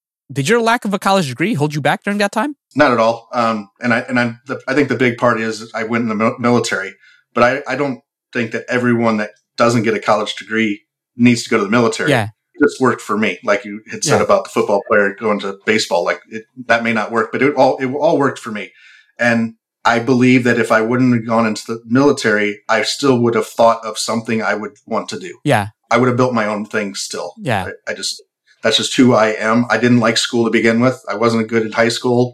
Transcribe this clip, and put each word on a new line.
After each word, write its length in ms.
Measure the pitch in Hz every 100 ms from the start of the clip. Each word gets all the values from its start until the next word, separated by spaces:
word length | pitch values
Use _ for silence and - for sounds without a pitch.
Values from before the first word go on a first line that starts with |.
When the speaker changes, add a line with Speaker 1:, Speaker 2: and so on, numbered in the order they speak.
| _ _ -
Speaker 1:
did 160 | 139 139
your 140 | 240
lack 220 | 226 233 208
of 80 |
a 40 | 196
college 300 | 202 196 143
degree 240 | 120 175
hold 200 | 165 151
you 80 | 147
back 200 | 139 175
during 140 | 202 202
that 140 | 202
time? 240 | 220 294 - _
Speaker 2:
Not 160 | 135 143
at 60 | 117
all. 300 | 113 113 -
Um, 360 | 120 113 107 101 -
and 120 | 123
I, 80 | 117
and 180 | 131 123
I, 160 | 120 113 -
the, 160 | 120 -
I 60 |
think 140 | 135 131
the 60 | 120
big 220 | 123 117
part 200 | 123 113
is 320 | 113 107 120
I 100 | 113
went 180 | 110 117
in 60 | 117
the 60 |
mil-, 240 | 104 113 127
military, 560 | 120 120 - 95 95 - _ _ _
but 80 | 117 120 139 131
I, 60 |
I 40 | 131
don't 240 | 143 123 _ _ _
think 200 | 123 113
that 120 | 117 -
everyone 500 | 123 123 117 117 107
that 140 | 107 - _ -
doesn't 240 | 117 120
get 100 | 110
a 80 | 104
college 360 | - 107 104 -
degree 480 | 98 110 107 101 _ _ _ 120
needs 260 | 120 117
to 60 | -
go 80 | 113
to 60 |
the 60 | 98
military. 380 | 120 113 - 95
Speaker 1:
Yeah. 180 | 123 107 - _
Speaker 2:
It 80 | - 139
just 140 | -
worked 220 | 123 113
for 160 | - 107
me. 200 | 117 -
Like 220 | 107 101 107
you 160 | 104 -
had 120 | 110
said 120 | 151 104
Speaker 1:
Yeah. 40 |
Speaker 2:
about 220 | 104 98
the 60 | -
football 320 | 123 107 98 -
player 260 | 107 98
going 260 | - 110 101
to 180 | 98 95 -
baseball, 360 | 110 - 87
like, 180 | 87 - -
it, 140 | 110 - 127 123
that 160 | 117
may 120 | 117
not 180 | 117 123
work, 180 | 113 110
but 120 | -
it 120 | 139
all, 220 | 139 131 131
it 160 | 131
all 240 | 143 156 151
worked 220 | 131 -
for 120 | 120
me. 200 | 104 92 _ - - _ -
And 380 | 120 117 113 - _ _
I 140 | 113 117
believe 460 | 120 123 127 127
that 140 | 120 117
if 140 | 110
I 80 | 110
wouldn't 320 | 110 127 127
have 120 | 117 117
gone 200 | 113 110
into 200 | 107 -
the 160 | 113
military, 760 | 117 127 143 135 113 107 104 101 -
I 140 | 113
still 360 | - - 139 120
would 140 | 120
have 120 | 113 -
thought 360 | - 117 110
of 140 | 113 107
something 420 | - 113 117 113
I 120 | 98
would 240 | 104 104 - -
want 240 | - -
to 80 | 107
do. 200 | 90 -
Speaker 1:
Yeah. 240 | 147 117 101 - -
Speaker 2:
I 80 | 120
would 100 | 123
have 80 | 117
built 160 | 127
my 140 | 117 107
own 180 | 104
thing 300 | 107 110 101
still. 400 | 98 - 95 82 -
Speaker 1:
Yeah. 300 | 175 101 95 - -
Speaker 2:
I, 40 |
I 40 |
just, 280 | - 123 - _ _ _ _
that's 140 | 117 110
just 180 | 110 -
who 160 | 127
I 180 | 113 110
am. 360 | - 110 120 120
I 60 | 113
didn't 220 | 123 123
like 180 | 113 113
school 280 | - 120
to 60 | 113
begin 300 | 117 113 113
with. 220 | 127 127 -
I 80 | 104
wasn't 320 | 117 113 110
good 180 | 117 110
in 60 |
high 160 | 113 117
school. 440 | - 127 120 120